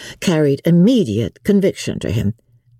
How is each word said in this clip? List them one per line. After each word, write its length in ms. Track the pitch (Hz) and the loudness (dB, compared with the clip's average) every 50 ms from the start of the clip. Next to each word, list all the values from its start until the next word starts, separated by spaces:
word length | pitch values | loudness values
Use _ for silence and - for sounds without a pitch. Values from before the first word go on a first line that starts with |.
| - - - - | -20 -18 -12 -6
carried 400 | - - 165 156 151 143 139 139 - | -2 -2 0 2 2 0 0 0 0
immediate 800 | 170 170 170 180 220 269 233 170 113 98 110 113 - - _ - | 2 4 4 4 4 4 2 0 0 -2 -4 -4 -6 -8 _ -2
conviction 560 | - 202 202 185 185 - - - - - - | 0 0 2 2 0 -2 -4 -8 -8 -8 -6
to 120 | - 64 | -6 -4
him?" 220 | 92 120 - 101 - _ _ _ _ _ _ _ _ | -4 -2 -2 -4 -6 _ _ _ _ _ _ _ _